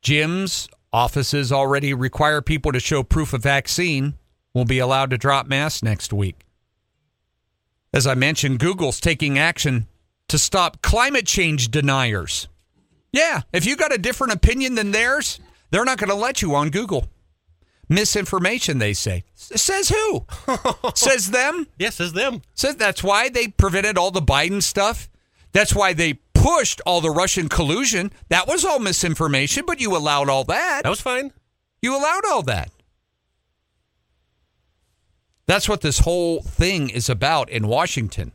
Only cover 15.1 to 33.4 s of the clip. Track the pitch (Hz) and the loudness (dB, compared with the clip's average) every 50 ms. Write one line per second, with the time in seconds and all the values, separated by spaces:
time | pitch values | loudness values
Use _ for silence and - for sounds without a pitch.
15.1 | 269 302 269 - - - - _ _ _ _ _ - 180 233 262 262 - 214 196 | 0 -2 -2 -6 -8 -10 -16 _ _ _ _ _ 0 0 2 2 0 -2 0 -2
16.1 | 202 202 220 247 277 - 214 175 143 143 147 156 143 196 240 202 190 131 - - | 0 0 0 -2 -2 -2 -2 0 0 0 0 0 -2 -2 -2 -2 -2 -4 -4 -6
17.1 | _ _ _ _ _ _ _ _ _ _ _ _ _ _ - - 151 190 214 - | _ _ _ _ _ _ _ _ _ _ _ _ _ _ -2 2 2 2 4 2
18.1 | - 214 190 - - 185 175 185 233 254 - - 151 131 110 104 101 - - 107 | 0 -2 -2 -2 -2 0 0 0 0 0 -2 -2 0 0 0 0 0 -2 -2 -4
19.1 | 92 90 - _ _ _ - - - 220 - - 381 392 392 - 392 427 440 440 | -4 -4 -6 _ _ _ -20 -6 -4 -2 0 0 0 0 0 2 2 2 2 0
20.1 | 370 208 - - - - - - 262 - - - - - - 247 - - - 269 | -2 -2 -4 -8 -16 -10 -4 -4 -4 -2 -2 -4 -4 -2 -6 -4 0 2 2 4
21.1 | 269 254 185 185 208 247 254 285 320 359 311 - _ - 180 226 - - 175 175 | 2 2 0 0 0 2 2 2 0 -2 -6 -8 _ -6 -6 -4 -4 -4 -6 -4
22.1 | 160 180 240 277 240 175 - _ _ - - 269 294 - 220 202 185 - - 190 | -2 -2 -2 -2 -4 -6 -12 _ _ -2 -2 -2 0 2 0 0 0 0 0 2
23.1 | 196 208 240 269 247 247 240 233 - - 208 196 165 196 196 214 214 180 175 190 | 2 2 2 2 0 -2 -2 -2 2 2 2 4 4 0 0 2 2 2 0 2
24.1 | 180 190 151 - 131 139 156 175 196 202 185 - - 202 196 214 226 - - - | 0 0 2 4 4 4 2 2 0 -2 -2 -2 0 0 0 0 0 -4 -10 -16
25.1 | _ _ _ _ _ _ - - _ 190 208 - - 202 202 190 180 156 170 160 | _ _ _ _ _ _ -20 0 _ 2 4 4 2 2 2 2 2 2 0 0
26.1 | 139 - _ _ _ - - 285 339 330 247 - - - - - 180 175 156 160 | -2 -4 _ _ _ 2 2 4 4 2 2 0 -4 -4 -2 0 0 2 2 0
27.1 | 151 160 185 185 - 196 170 147 - 165 170 139 160 220 269 240 202 180 175 202 | 0 0 0 0 0 -2 -2 -2 0 0 0 0 0 0 0 0 0 0 -2 -4
28.1 | - - - _ 160 180 185 202 311 370 - - 311 277 220 196 180 - - 175 | -8 -14 -6 _ 0 0 2 0 0 0 0 0 0 0 0 -2 -2 -2 -2 -2
29.1 | 156 - 165 156 143 135 139 139 - 277 285 - 339 277 247 214 185 165 147 151 | -2 0 0 0 2 0 0 0 -2 -2 -2 -4 -4 -4 -2 -2 -2 0 0 0
30.1 | 147 143 143 139 135 135 131 - 175 233 330 359 302 277 - - 185 - - 262 | 0 2 2 2 0 0 0 0 -2 -2 0 -2 -2 -2 -2 -2 -4 -2 -4 -4
31.1 | 247 254 277 277 _ _ _ _ _ _ _ _ _ _ - 240 269 277 277 311 | -4 -4 -4 -8 _ _ _ _ _ _ _ _ _ _ -4 -2 -2 0 0 0
32.1 | 339 381 403 415 311 240 156 131 113 90 65 - _ _ _ _ _ _ _ _ | 0 0 0 0 0 0 0 -2 -4 -4 -6 -8 _ _ _ _ _ _ _ _
33.1 | _ _ _ _ _ _ | _ _ _ _ _ _